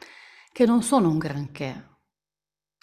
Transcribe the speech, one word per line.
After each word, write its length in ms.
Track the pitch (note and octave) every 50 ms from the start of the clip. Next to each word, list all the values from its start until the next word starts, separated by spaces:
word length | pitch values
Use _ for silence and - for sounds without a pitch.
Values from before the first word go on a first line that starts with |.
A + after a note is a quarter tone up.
| - - - - - - - - - _
che 140 | - - B3
non 160 | A3+ A#3 A#3+
sono 280 | A#3 - C#4 C4 G3+ E3
un 80 | D#3 D#3
granché. 720 | D#3 D3+ C#3+ C#3+ C#3+ C3+ - - D3 C3 B2+ C3 - - _ _ _ _ _ _ _ _ _ _ _ _ _ _ _ _ _ _